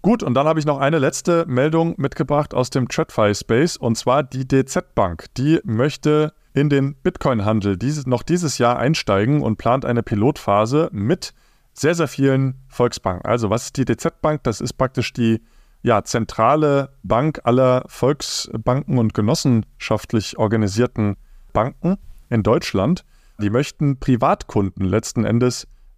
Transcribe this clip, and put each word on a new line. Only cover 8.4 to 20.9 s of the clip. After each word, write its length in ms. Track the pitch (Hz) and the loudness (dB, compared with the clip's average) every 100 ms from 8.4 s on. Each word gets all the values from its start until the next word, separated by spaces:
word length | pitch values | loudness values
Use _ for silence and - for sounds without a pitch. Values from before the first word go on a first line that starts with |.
| 165 - | -2 0
Jahr 200 | 120 123 | 0 2
einsteigen 640 | 120 160 - 98 113 147 | 0 0 0 2 2 0
und 160 | 131 107 | 0 -2
plant 260 | 117 131 | 0 0
eine 180 | 131 120 | 0 -2
Pilotphase 880 | - 104 151 151 - 101 113 143 165 | -2 0 0 0 0 2 2 0 -2
mit 400 | 104 104 175 - _ _ _ _ | -2 -2 -2 -4 _ _ _ _
sehr, 220 | - 143 170 | -2 -2 0
sehr 120 | 151 | -2
vielen 540 | - 135 135 135 131 - | 0 2 2 0 -4 -16
Volksbanken. 560 | - 120 - - 90 - | 0 0 0 -4 -4 -2
Also 240 | 120 110 | 0 0
was 160 | 110 - | -2 -4
ist 120 | - | -4
die 60 | |
D 140 | 123 117 | -2 0
Z 240 | 165 - | -2 -2
Bank? 220 | 156 151 | -2 -2
Das 180 | 131 107 | -4 -4
ist 120 | - | -8
praktisch 380 | - 131 - 117 | -2 -2 -2 -6
die, 300 | - 113 110 _ _ _ _ | 0 0 0 _ _ _ _
ja, 180 | 117 107 - | 0 0 0
zentrale 880 | 120 110 - 113 151 151 139 135 _ | -4 -4 0 2 4 4 2 0 _
Bank 380 | - 113 156 - | -2 0 0 -2
aller 400 | - 123 127 127 - | 0 4 4 2 -2
Volksbanken 1120 | - 127 151 - - - 120 113 131 - 127 | -2 -2 0 -6 -8 -8 -6 -2 -2 0 0
und 140 | 110 | 0
genossenschaftlich 1200 | - 104 160 139 117 - - - 110 - 113 - - | 0 0 0 2 0 0 -12 -4 -4 0 -4 -2 -2
organisierten 800 | 107 113 104 101 120 | 0 2 0 0 -2